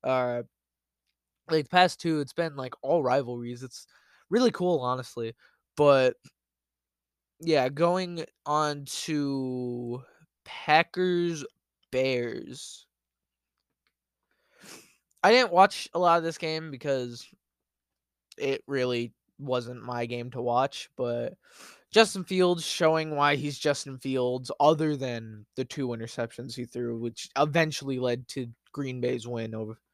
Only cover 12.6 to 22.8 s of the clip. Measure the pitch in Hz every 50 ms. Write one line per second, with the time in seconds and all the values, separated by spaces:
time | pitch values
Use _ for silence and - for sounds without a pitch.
12.6 | - - - - _ _ _ _ _ _ _ _ _ _ _ _ _ _ _ _
13.6 | _ _ _ _ _ _ _ _ _ _ _ _ _ _ _ _ _ _ _ _
14.6 | - - - - - _ _ _ _ _ _ _ - 190 226 254 254 208 170 175
15.6 | 190 202 - - - - _ 170 180 175 165 170 165 165 160 - - 160 160 160
16.6 | 160 160 139 120 - 147 139 131 127 123 120 120 - - _ _ _ _ _ _
17.6 | _ _ _ _ _ _ _ _ _ _ _ _ _ _ - - 139 135 135 -
18.6 | _ - 139 135 127 127 123 120 120 117 _ _ _ _ _ _ 139 131 127 123
19.6 | 120 117 123 120 110 120 123 120 120 120 120 120 120 127 120 127 120 120 120 123
20.6 | 135 139 - - - - _ - 127 120 120 120 120 135 - _ _ _ - -
21.6 | - - - - _ _ - 214 226 214 - 196 175 - 190 185 180 175 180 170
22.6 | 160 - - -